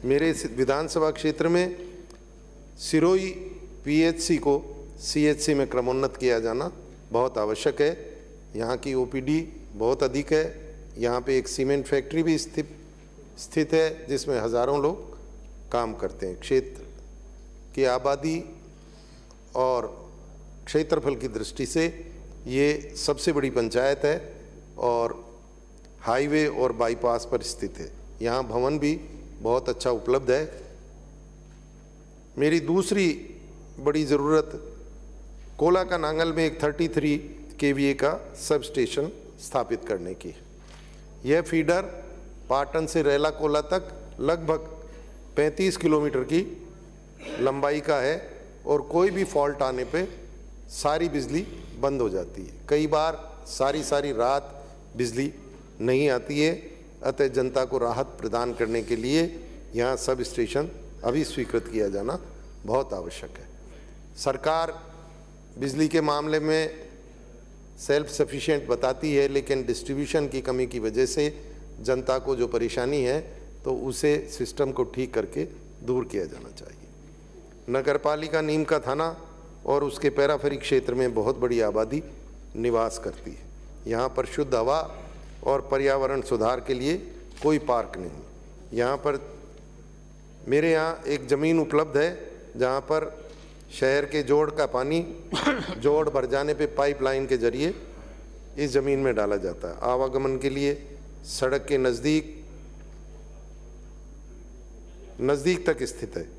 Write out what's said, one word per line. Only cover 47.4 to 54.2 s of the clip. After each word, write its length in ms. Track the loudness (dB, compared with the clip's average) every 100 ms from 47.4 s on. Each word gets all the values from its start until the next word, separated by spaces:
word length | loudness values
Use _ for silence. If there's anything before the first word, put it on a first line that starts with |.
लंबाई 400 | 2 2 2 2
का 180 | 2 2
है 180 | 2 0 -6 -16 -18 -12 0
और 160 | 2
कोई 280 | 2 4 4
भी 140 | 4
फॉल्ट 380 | 0 2 2 2
आने 220 | 0 0
पे 220 | -2 -2 -2 -6 -16 -18 -18 -18 -14
सारी 360 | -2 0 2 2
बिजली 380 | 0 -2 -2 -4 -10 -14 -2
बंद 200 | 0 2
हो 80 | 0
जाती 340 | 0 -4 -10
है। 100 | -14 -14 0
कई 180 | 2 4
बार 320 | 4 2 -2 -10 -16 -12
सारी 340 | 0 0 2
सारी 280 | 0 0 0
रात 380 | 2